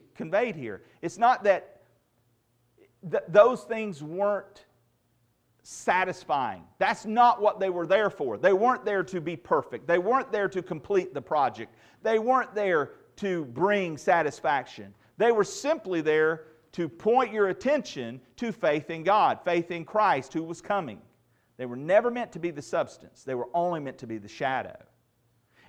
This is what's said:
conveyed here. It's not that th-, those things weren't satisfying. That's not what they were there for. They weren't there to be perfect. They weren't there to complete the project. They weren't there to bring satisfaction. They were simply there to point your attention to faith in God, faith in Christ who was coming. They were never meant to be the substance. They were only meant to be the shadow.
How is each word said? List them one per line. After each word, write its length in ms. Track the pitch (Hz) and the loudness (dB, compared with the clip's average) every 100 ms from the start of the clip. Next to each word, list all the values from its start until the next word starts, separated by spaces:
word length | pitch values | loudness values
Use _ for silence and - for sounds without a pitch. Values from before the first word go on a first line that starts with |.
| _ - | _ -12
conveyed 400 | 160 196 240 160 | -2 0 0 -4
here. 260 | 117 95 - - | -10 -10 -16 -10
It's 160 | 170 185 | -10 0
not 240 | 233 240 | 2 4
that 340 | 202 180 - - _ _ _ _ _ _ _ _ _ _ _ _ 175 | 4 2 0 -20 _ _ _ _ _ _ _ _ _ _ _ _ -6
th-, 140 | 202 - | -6 4
those 360 | 180 233 247 | 6 8 6
things 400 | - 220 214 147 | -6 -6 -6 -8
weren't 640 | 151 175 202 202 - - _ _ _ _ _ _ _ _ _ _ | -10 -2 -2 -2 -6 -20 _ _ _ _ _ _ _ _ _ _
satisfying. 1000 | - - - 180 185 - - 143 120 92 - - | -20 -10 0 0 0 -4 -4 -2 -2 -8 -14 -2
That's 280 | 190 226 214 | -2 -2 -2
not 360 | 220 240 202 | 4 6 6
what 180 | 208 190 | 2 2
they 120 | 190 | -2
were 160 | 175 165 | -2 2
there 240 | 196 208 | 2 2
for. 260 | - 135 104 | -2 -4 2
They 160 | 170 | 4
weren't 320 | 190 240 247 208 | 4 4 2 0
there 180 | 196 | -2
to 160 | 170 180 | -2 -4
be 160 | 156 170 | -6 -8
perfect. 520 | - 156 - 117 139 | 2 2 2 -8 0
They 100 | 175 | 2
weren't 340 | 190 262 - | 4 0 0
there 160 | 208 196 | -2 -2
to 140 | 185 | -4
complete 540 | 170 160 - 196 180 143 | -6 -10 0 0 0 -8
the 60 | |
project. 520 | - 151 131 107 113 _ - _ | -2 0 0 -2 -14 _ -20 _
They 160 | 220 220 | 0 0
weren't 340 | 226 254 233 | 2 0 0
there 380 | 202 196 165 135 - _ - | -2 0 0 0 -8 _ -8
to 280 | 196 175 135 | -4 -4 -6
bring 520 | 120 185 202 180 151 | -2 2 2 -2 -4
satisfaction. 960 | - 170 151 - 160 143 120 - 98 - _ - | 2 2 2 -2 -2 -2 -4 -16 -20 -20 _ 0
They 140 | 233 | 2
were 120 | 226 | 2
simply 580 | 190 - 277 320 190 175 | 0 -2 -2 -2 -2 -2
there 440 | 151 156 156 160 - _ _ | 2 2 2 0 -10 _ _
to 140 | - 165 | -8 -8
point 460 | - 214 247 247 | -4 2 2 2
your 160 | 214 196 | 0 0
attention 720 | 185 262 294 - 143 117 131 _ - | 0 0 0 -2 -10 -10 -12 _ -8
to 140 | 233 | -8
faith 400 | - 160 151 147 | -2 0 0 -2
in 120 | 165 | -6
God, 360 | 160 208 160 113 | 2 4 4 2
faith 280 | 180 170 170 | 0 -2 -2
in 120 | 170 | -8
Christ 480 | 160 214 202 143 - | -4 0 2 2 -2
who 120 | 160 | -8
was 180 | 165 165 | -8 -10
coming. 400 | - 202 143 101 - _ _ _ _ - | -4 -4 -4 -12 -20 _ _ _ _ -12
They 80 | 127 | -10
were 100 | 123 | -8
never 340 | 151 202 240 | 2 2 2
meant 220 | 240 233 | -4 -8
to 60 | 175 | -6
be 100 | 170 | -8
the 120 | 143 | -8
substance. 640 | - 170 147 - - _ | -4 -2 -4 -6 -20 _
They 120 | 131 127 | -6 -6
were 140 | 120 | -2
only 260 | 175 175 165 | -2 0 -2
meant 180 | 139 127 | -8 -12
to 80 | 120 | -10
be 120 | 110 | -10
the 80 | 101 | -10
shadow. 500 | - 135 131 95 - - _ _ _ _ _ _ _ | -6 -4 -2 -6 -14 -20 _ _ _ _ _ _ _